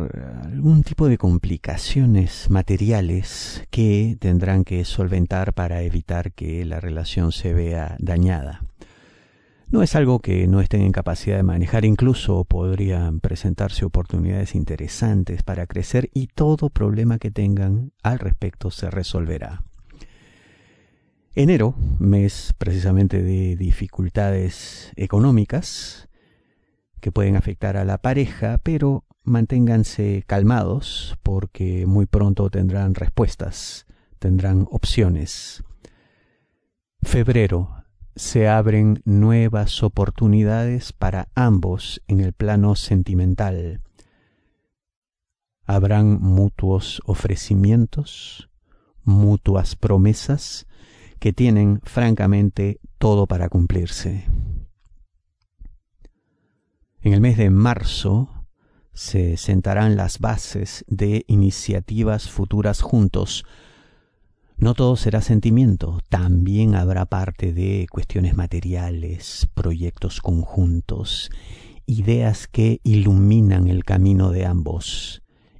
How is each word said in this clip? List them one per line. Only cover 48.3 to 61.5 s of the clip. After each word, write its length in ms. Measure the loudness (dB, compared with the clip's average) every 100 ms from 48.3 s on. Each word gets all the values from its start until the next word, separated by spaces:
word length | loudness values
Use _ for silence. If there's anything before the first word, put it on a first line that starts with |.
| -20 -20 _ _ _ _ -6
mutuas 720 | 2 4 4 2 2 0 0 -2
promesas 880 | 0 4 4 2 -2 -4 -6 -16 -18 -20 -20 -20 -20 -6
que 160 | -2
tienen, 480 | 2 4 4 4 2
francamente, 960 | -2 0 2 2 2 2 2 0 -4 -6 -14 -2
todo 300 | 2 2 2
para 240 | 0 0
cumplirse. 760 | 2 2 0 -2 -6 -6 -4 -2 -2 -2 -8 -12 _ _ -20 _ _ _ _ _ -20 -20 -20 _ _ -20 _ _ _ _ _ _ _ _ -2
En 100 | 2
el 80 | 4
mes 160 | 4 4
de 140 | 4
marzo 960 | 4 4 0 -4 -4 0 0 -2 -8 -18 _ _ _ _
se 420 | -18 -6 -2 -2 -2
sentarán 580 | 0 0 0 0 2
las 260 | 2 0 -2
bases 640 | -2 -4 -6 -8 -8 -10 -8
de 380 | -2 0 0 2
iniciativas 1000 | 4 4